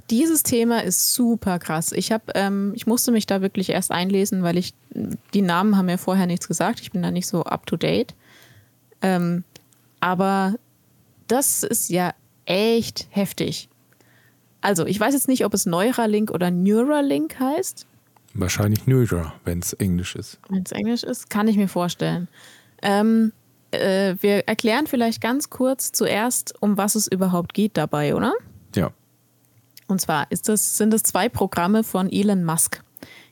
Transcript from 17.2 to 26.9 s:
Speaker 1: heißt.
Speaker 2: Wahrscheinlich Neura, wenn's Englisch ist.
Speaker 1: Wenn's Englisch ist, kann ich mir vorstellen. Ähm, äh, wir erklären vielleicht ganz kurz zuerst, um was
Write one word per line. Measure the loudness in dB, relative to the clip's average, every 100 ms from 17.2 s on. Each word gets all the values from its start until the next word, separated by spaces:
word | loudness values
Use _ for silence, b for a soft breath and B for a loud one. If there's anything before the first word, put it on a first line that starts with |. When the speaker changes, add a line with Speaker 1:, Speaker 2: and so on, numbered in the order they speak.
| -2 -4
Speaker 1:
heißt. | -2 -2 -4 -10 -20 _ _ _ _
Speaker 2:
Wahrscheinlich | -4 -2 0 0 2 2
Neura, | 2 2 0 -4 -8
wenn's | -6 -4 -6
Englisch | -4 -2 -2 -4 -10
ist. | -14 -16 -6
Speaker 1:
Wenn's | -6 -4
Englisch | -4 -2 -4
ist, | -4 -10 -6
kann | 0 2
ich | 2
mir | 2
vorstellen. | 0 -2 -2 -2 -2 -6 B B B B B
Ähm, | 0 2 4 4 2 -2 _ _ -8
äh, | -2 0 2 0 0
wir | 2 2 0
erklären | 0 0 0 0
vielleicht | 0 0 -2
ganz | -2 -2 -4
kurz | -2 -2 -2 -4
zuerst, | -2 0 0 0 -2 -6 -4
um | 0 2
was | 0